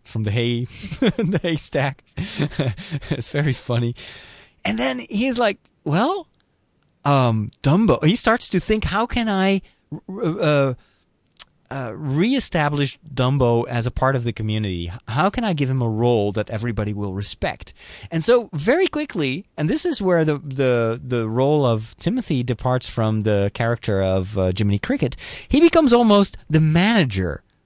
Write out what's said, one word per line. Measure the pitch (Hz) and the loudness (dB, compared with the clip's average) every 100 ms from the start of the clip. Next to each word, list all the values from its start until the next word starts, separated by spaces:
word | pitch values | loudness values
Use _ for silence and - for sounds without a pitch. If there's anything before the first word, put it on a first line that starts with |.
from | - 113 | -10 -6
the | 104 | -2
hay, | 107 120 120 | -2 -2 -2
<laughs> | 123 - 190 - | -6 -10 -12 -2
the | 233 - 180 190 | -2 0 -2 -2
haystack. | 175 160 - 139 135 - _ | -2 -4 -4 -2 -2 -6 _
<laughs> | - 196 - 147 - 131 - - 151 - | -10 -8 -4 -4 -2 -4 -4 -8 -10 -6
It's | 135 - | -6 -4
very | 147 147 | -2 -2
funny. | 123 - 120 120 - - - - - - _ 196 | -2 -2 -2 -2 -4 -14 -20 -20 -20 -20 _ -4
And | 220 | -2
then | 262 254 - | -2 -4 -4
he's | 202 262 240 | -2 0 0
like, | 220 202 _ _ | 0 -2 _ _
"Well, | 151 165 285 392 - _ _ _ _ _ _ _ | -2 0 0 -2 -8 _ _ _ _ _ _ _
um, | 143 139 123 110 104 - | 2 4 4 2 -2 -2
Dumbo," | 135 180 220 120 | 2 4 4 4
he | 156 233 | 4 2
starts | 226 233 - | 2 0 0
to | 185 | -2
think, | - 214 | 0 -2
"How | - 196 233 | 0 -2 -2
can | 240 220 | -2 0
I, | 190 190 196 - _ - 151 - | 2 2 0 -4 _ -14 -14 -12
uh, | 196 175 202 156 143 135 123 _ _ _ _ _ - - _ - | -4 -4 0 2 2 2 -2 _ _ _ _ _ -18 -18 _ -12
uh, | 135 120 | -10 -10
reestablish | 110 147 143 220 269 - 165 147 147 139 - - | -8 -4 0 2 0 -2 -2 0 0 -2 -4 -10
Dumbo | 127 127 139 120 117 117 | -2 0 2 2 2 0
as | 120 117 | -2 -2
a | |
part | - 131 127 | 0 0 0
of | |
the | 117 | -2
community? | 107 107 107 104 87 85 | -4 -4 -2 -2 -4 -6
H-, | 95 - | -10 -6
how | 123 190 | 0 0
can | 240 | 0
I | 220 | -2
give | 151 131 | 0 0
him | 131 | 0
a | 117 | 0
role | 110 120 117 101 | 2 2 4 2
that | 104 104 | -2 -4
everybody | 107 120 107 104 | -4 -4 -4 -4
will | 104 101 | -4 -6
respect?" | 95 101 - 170 - - - - - - | -6 -8 -6 -6 -6 -14 -20 -20 -18 -6
And | 165 | -2
so | 190 240 214 | 2 2 2
very | 147 175 330 359 | -4 0 2 2
quickly, | 294 302 185 139 139 - - | -2 -4 -2 -2 -4 -8 -4
and | 156 | -2
this | 311 | 0
is | 349 269 | -2 -2
where | 185 170 | 2 2
the, | 156 147 | 2 0
the, | 147 131 131 120 113 120 | -4 0 2 2 2 -2
the | 127 120 110 | -2 -2 0
role | 117 139 151 127 | 0 2 4 2
of | 113 113 - | 0 -4 -6
Timothy | 170 247 - 135 | -4 -2 -2 -2
departs | 120 117 127 127 - | -2 -2 0 -2 -2
from | - 110 107 | -2 0 2
the | 107 101 101 | 2 2 0
character | - 117 120 - 98 | 0 -2 -2 -2 0
of, | 95 95 95 104 | 2 0 -2 0
uh, | 92 90 | 0 2
Jiminy | 101 101 | 0 0
Cricket, | - 277 135 - - - - | -2 -2 -2 -4 -16 -14 0
he | 294 | 4
becomes | 330 330 277 | 6 6 6
almost | 240 226 202 196 - - | 6 6 6 4 -2 0
the | 156 | 4
manager | 156 165 202 226 135 92 90 - _ _ | 4 4 4 4 2 0 -2 -4 _ _